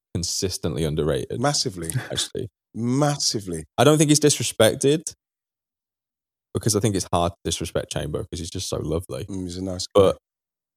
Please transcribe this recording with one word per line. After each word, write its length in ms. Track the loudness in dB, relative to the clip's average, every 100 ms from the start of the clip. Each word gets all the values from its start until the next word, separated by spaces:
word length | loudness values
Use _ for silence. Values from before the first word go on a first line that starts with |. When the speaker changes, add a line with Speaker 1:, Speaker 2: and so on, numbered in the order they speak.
| _
Speaker 1:
consistently 680 | -6 -4 -4 -4 -4 -4 -2
underrated. 560 | -2 0 0 -2 -4 -2
Speaker 2:
Massively. 500 | -2 -2 -4 -6 -6 -4 -4
Speaker 1:
Actually. 340 | -6 -4 -6 -10 _ _
Speaker 2:
Massively. 920 | -6 -2 2 2 0 -2 -4 -6 -8 -4 4
Speaker 1:
I 60 |
don't 160 | 6 6
think 100 | 6
he's 100 | 6
disrespected, 920 | 4 2 0 4 4 4 2 2 -2 -16 _ _ _ _ _ _ _ _ _ _ _ _ _
because 220 | -4 0 0
I 40 |
think 140 | 0
it's 140 | -2 0
hard 200 | 0 0
to 60 | -2
disrespect 480 | -6 -4 -4 -4 -4
Chamber, 280 | -6 -4 -6
'cause 140 | -6 -10
he's 120 | -8
just 180 | -8 -6
so 100 | -6
lovely. 460 | -2 -4 -4 -10
Speaker 2:
Mm, 180 | -8 -8
he's 120 | -8 -6
a 80 |
nice 220 | -6 -6 2
guy. 140 | 6
Speaker 1:
But, 160 | 6 4 _ _ _ _ _